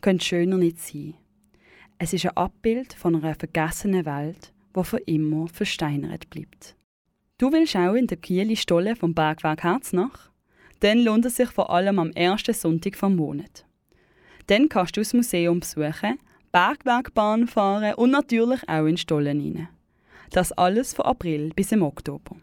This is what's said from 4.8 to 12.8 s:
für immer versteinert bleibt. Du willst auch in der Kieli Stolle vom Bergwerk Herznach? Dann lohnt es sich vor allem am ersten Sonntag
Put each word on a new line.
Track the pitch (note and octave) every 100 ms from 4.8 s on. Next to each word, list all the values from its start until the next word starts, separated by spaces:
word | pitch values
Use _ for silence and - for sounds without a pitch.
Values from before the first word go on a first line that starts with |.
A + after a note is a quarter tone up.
für | F3+ -
immer | - D#3 D#3 D#3 E3
versteinert | - G#3 - D#3 C#3+ D3+ E3 -
bleibt. | D#3 D#3 _ - _ _ _ _ _ _ _
Du | B3+
willst | D#4+ D#4+ G3
auch | F3
in | A3 B3
der | E3+
Kieli | - F3+ G#3+ A3
Stolle | - E3+ F#3+ A#3
vom | F3
Bergwerk | E3 D#3 D#3 D#3+ D#3
Herznach? | F3 F3+ - F3+ A3+ - - _ _ _ - _
Dann | G3+ A3+
lohnt | A#3 G#3+
es | A#3+ -
sich | B3
vor | - -
allem | F3 F#3+ G3+
am | E3
ersten | E3+ F3 G3+ -
Sonntag | A3+ E3+ E3